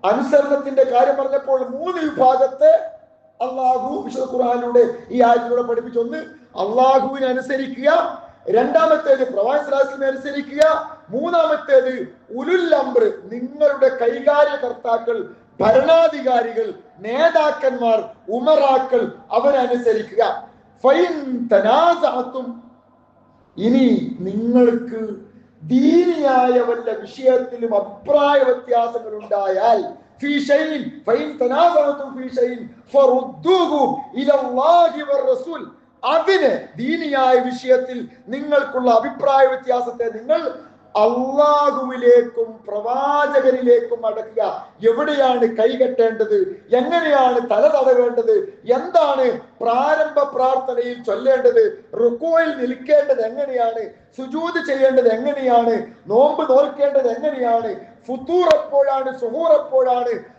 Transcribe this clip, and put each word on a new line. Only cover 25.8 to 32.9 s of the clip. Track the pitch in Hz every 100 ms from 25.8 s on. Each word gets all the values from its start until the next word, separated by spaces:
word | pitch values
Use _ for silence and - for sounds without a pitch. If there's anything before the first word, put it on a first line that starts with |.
| 302 339 349 330 277 254 247 247 233
വല്ല | 233 226 214
വിഷയത്തിലും | 202 - 262 254 254 240 233 208
അഭിപ്രായ | 202 - - 294 285 285 262
വ്യത്യാസങ്ങൾ | 254 247 240 233 233 220 214
ഉണ്ടായാൽ, | 208 208 196 185 220 226 175 - _ _
ഫീ | 277 294 277
ഷൈഇൻ, | 285 311 302 226 - -
ഫൈൻ | 247 302 294
തനാസഅതും | 247 277 339 339 285 285 269 254
ഫീ | 254 247
ഷൈഇൻ | 247 247 - - _